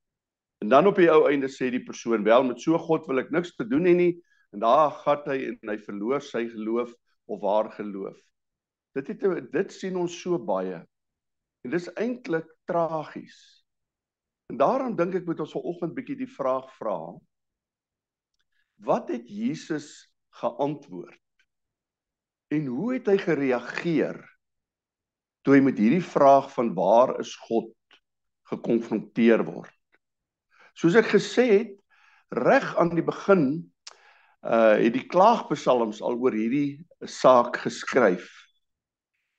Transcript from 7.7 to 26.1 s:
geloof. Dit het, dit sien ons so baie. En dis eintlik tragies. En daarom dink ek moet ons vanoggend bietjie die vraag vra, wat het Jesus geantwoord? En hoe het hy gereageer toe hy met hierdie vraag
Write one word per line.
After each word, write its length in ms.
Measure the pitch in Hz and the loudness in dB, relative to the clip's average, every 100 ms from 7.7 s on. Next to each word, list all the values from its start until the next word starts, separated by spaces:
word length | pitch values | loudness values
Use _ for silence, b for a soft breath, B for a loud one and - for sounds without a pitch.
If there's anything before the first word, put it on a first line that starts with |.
geloof. 460 | - 104 98 98 - _ _ _ _ _ _ _ | -8 -12 -10 -12 -14 _ _ _ _ _ _ _
Dit 140 | 135 143 | -12 -10
het, 440 | 208 381 151 131 | -4 -4 -4 -6
dit 200 | 151 196 | -6 -6
sien 240 | - 190 180 | -8 -8 -6
ons 260 | 170 - | -6 -6
so 180 | 185 170 | -6 -6
baie. 460 | 104 95 92 87 - _ _ _ _ _ _ _ | -4 -4 -6 -10 -16 _ _ _ _ _ _ _
En 100 | 247 | -6
dis 220 | 214 - | -6 -6
eintlik 540 | - 233 247 - 165 160 _ - | -6 -6 -6 -6 -6 -6 _ -6
tragies. 920 | 170 160 160 147 - - _ _ _ _ _ _ _ _ _ _ _ - | -2 -2 -4 -10 -14 -18 _ _ _ _ _ _ _ _ _ _ _ -12
En 80 | - | -2
daarom 380 | 165 262 254 170 | 0 0 -4 -4
dink 160 | 175 185 | -4 -4
ek 80 | 165 | -6
moet 120 | 165 | -8
ons 80 | 151 | -8
vanoggend 400 | 160 170 170 170 | -10 -10 -8 -8
bietjie 240 | 131 120 127 | -10 -12 -10
die 160 | 127 | -12
vraag 320 | - 131 131 - - | -6 -4 -4 -6 -10
vra, 180 | 110 85 82 101 _ _ _ _ _ _ _ _ _ _ _ _ _ _ _ _ | -8 -8 -10 -18 _ _ _ _ _ _ _ _ _ _ _ _ _ _ _ _
wat 300 | 107 165 - | -2 -2 -2
het 140 | 233 - | -10 -10
Jesus 800 | 104 120 156 - 151 - - _ _ _ - | -6 -6 -6 -8 -10 -10 -20 _ _ _ -8
geantwoord? 840 | - - 143 147 - 87 - - _ _ _ _ _ _ _ _ _ _ _ _ - | -8 -4 -4 -4 -12 -16 -16 -20 _ _ _ _ _ _ _ _ _ _ _ _ -6
En 160 | 147 139 | -4 -4
hoe 300 | 123 226 254 | -6 -4 -4
het 160 | 208 | 0
hy 60 | 196 | 0
gereageer 1000 | 180 143 139 123 - - 170 147 82 87 - _ _ _ _ _ _ _ _ _ _ _ - | 2 0 0 -2 -4 -6 -2 0 -2 -6 -18 _ _ _ _ _ _ _ _ _ _ _ 4
toe 80 | |
hy 80 | 139 135 | 6 6
met 100 | 104 | 2
hierdie 240 | 107 175 | 2 2
vraag 480 | 170 | 0